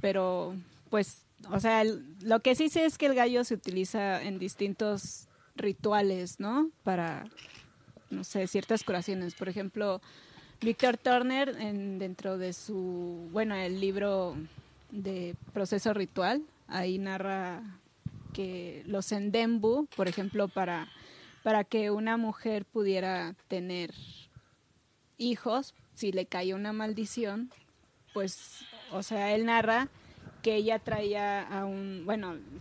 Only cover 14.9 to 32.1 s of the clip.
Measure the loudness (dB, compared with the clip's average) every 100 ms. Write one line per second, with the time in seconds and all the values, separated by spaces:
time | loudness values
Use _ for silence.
14.9 | -8 -6 -4 -6 -8 -8 -4 0 0 2
15.9 | 0 0 0 2 2 -2 _ -8 -4 -2
16.9 | -2 -2 -4 -4 -2 -4 -6 -12 -16 _
17.9 | _ -10 -10 -12 -6 -6 -6 -8 -10 -4
18.9 | -4 0 -2 2 2 4 4 4 4 2
19.9 | 0 0 0 -2 0 0 0 0 -2 -6
20.9 | -14 -20 -20 -20 -4 2 4 4 0 2
21.9 | 2 2 2 0 0 -2 -2 -2 0 2
22.9 | 2 2 -2 -4 -8 _ -6 -4 -6 -6
23.9 | -10 -16 -18 -20 -20 _ _ _ _ _
24.9 | _ _ _ -2 0 0 0 -2 -12 _
25.9 | -4 -2 0 -2 -2 -2 -2 -4 -4 -4
26.9 | -2 -4 -2 -2 -2 -6 -12 _ _ _
27.9 | _ _ -4 -4 -4 -12 -14 -16 -18 -10
28.9 | -8 -4 -2 2 2 4 4 4 2 0
29.9 | -6 -20 -20 -20 -2 0 2 2 0 0
30.9 | -2 0 0 0 -2 -4 -4 -4 -4 -6
31.9 | -6 -2